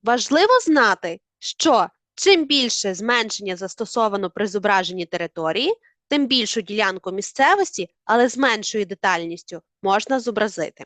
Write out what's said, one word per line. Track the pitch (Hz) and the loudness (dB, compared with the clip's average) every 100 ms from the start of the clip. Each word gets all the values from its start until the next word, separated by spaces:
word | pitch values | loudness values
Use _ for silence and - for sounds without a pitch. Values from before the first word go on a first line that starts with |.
Важливо | 226 247 - 294 415 508 | 2 0 2 2 6 4
знати, | 320 294 226 185 175 170 _ _ | 4 4 4 2 -4 -10 _ _
що | - - 330 233 170 _ _ - | -14 -2 2 4 2 _ _ -2
чим | 370 370 | 4 4
більше | 285 285 247 - 202 | 4 0 0 -2 -4
зменшення | 180 226 240 226 - 202 180 | -4 -2 -2 -2 -6 -8 -8
застосовано | 190 - 214 240 220 202 185 | -8 -8 -6 -2 0 -2 -6
при | - 202 | -4 -4
зображенні | 196 202 190 175 180 175 | -2 2 2 0 -6 -6
території, | 175 170 - 160 160 285 453 _ _ _ | -6 -8 -4 -4 -2 -2 -4 _ _ _
тим | 294 269 | -2 2
більшу | 254 214 233 | 0 0 -4
ділянку | 185 208 202 190 190 | -6 -2 -2 -2 -8
місцевості, | 190 - - 277 403 381 - 175 _ | -8 -8 0 2 4 0 -4 -10 _
але | - 226 240 | 0 2 2
з | 247 | 2
меншою | 262 214 - 220 | 0 0 -4 -6
детальністю, | 190 190 196 170 165 170 - 170 _ _ | -6 -2 -2 0 -4 -10 -14 -18 _ _
можна | 202 247 - 262 | 0 0 0 -2
зобразити. | 233 214 208 185 156 _ | -2 -2 -2 -2 -8 _